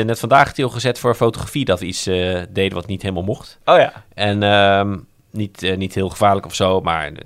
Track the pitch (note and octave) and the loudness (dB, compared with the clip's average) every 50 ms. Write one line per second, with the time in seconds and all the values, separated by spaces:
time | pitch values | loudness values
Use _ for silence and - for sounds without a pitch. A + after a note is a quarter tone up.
0 | A2 A2 A2+ - - A2 C3 C#3 C#3+ C#3+ - - C#3 B2 - A#2+ A2 C3 A#2+ - | 0 0 0 -2 0 4 4 4 4 4 2 -2 -4 -2 -2 -2 -2 -2 -2 0
1 | - B2 A#2 - A#2+ A#2 A2+ B2 A2+ - - D3+ C3 - F#2 F2 F#2 F2 F#2 - | 0 0 0 2 2 0 0 -2 -6 -6 -6 -4 -2 0 0 -2 -2 -6 -8 -6
2 | - - F#2 F2+ F2+ F#2 F#2 F2+ F2 E2 G2 G2 G2 G2 F#2+ F2+ F2 G#2 G2 F#2 | -4 -2 -2 0 0 0 -2 -4 -6 -6 -2 -2 -2 0 -2 -4 -6 -6 -8 -6
3 | - G2+ F#2 F2 F2+ G2 A#2+ - - - - _ _ - E3 F3 C#3 - - - | -6 -4 -4 -4 -4 -4 -6 -6 -10 -16 -20 _ _ 4 6 6 4 4 0 -6
4 | - _ _ - G2+ G#2 G2+ G#2 G#2 G2+ G2+ G2+ G2+ G2 G2 G2 G2+ G2+ G2+ F2+ | -20 _ _ -4 -2 -2 0 2 2 4 4 6 6 6 4 4 2 0 -4 -8
5 | - - _ _ _ _ - G#2 G#2+ G2 - - - F2+ F#2+ F#2 F#2+ F2+ - G2 | -10 -14 _ _ _ _ -8 -8 -8 -8 -8 -6 -4 -4 -2 -2 -4 -4 -4 -4
6 | F#2+ F#2 - - A2 G2+ G2 G2 - E2+ - - G#2 F#2 F#2+ F#2+ F2+ E2+ E2 D#2+ | -4 -4 -2 2 2 2 2 2 -2 -6 -4 -2 0 2 2 0 0 0 -2 -2
7 | D2+ D2 D2+ - - | -4 -6 -10 -14 -16